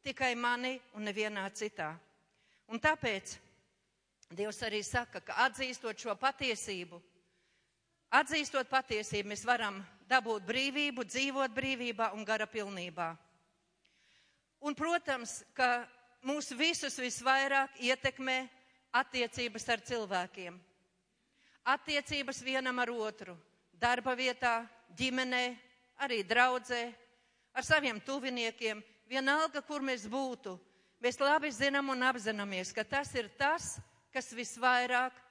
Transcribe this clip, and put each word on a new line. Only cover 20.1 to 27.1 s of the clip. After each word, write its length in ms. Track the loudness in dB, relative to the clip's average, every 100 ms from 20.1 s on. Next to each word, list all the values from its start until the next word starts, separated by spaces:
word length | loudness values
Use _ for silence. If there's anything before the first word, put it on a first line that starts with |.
| -2 -2 -8 -14 -14 _ _ _ _ _ _ _ _ _ _ 2
Attiecības 800 | 2 2 -2 0 -2 -2 -4 -2
vienam 320 | 0 0 0 0
ar 80 |
otru, 400 | 0 -4 -6 -16 -16 _ _ _
darba 400 | 0 4 4 2
vietā, 480 | 0 0 2 2 2 -2 -18 _
ģimenē, 500 | -2 0 0 0 0 0 -4 -18 _ _ -6 -2
arī 160 | -2
draudzē, 640 | 4 6 6 4 -2 -4 -4 -10 -20